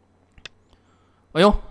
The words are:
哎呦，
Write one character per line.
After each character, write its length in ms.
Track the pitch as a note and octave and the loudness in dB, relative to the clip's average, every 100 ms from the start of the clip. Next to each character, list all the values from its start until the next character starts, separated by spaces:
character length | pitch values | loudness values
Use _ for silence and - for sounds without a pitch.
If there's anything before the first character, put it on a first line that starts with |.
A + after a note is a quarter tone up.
| _ _ _ _ - _ _ _ _ _ _ _ _ | _ _ _ _ -20 _ _ _ _ _ _ _ _
哎 80 | D3+ | 0
呦， 120 | G3+ - - | 2 2 -6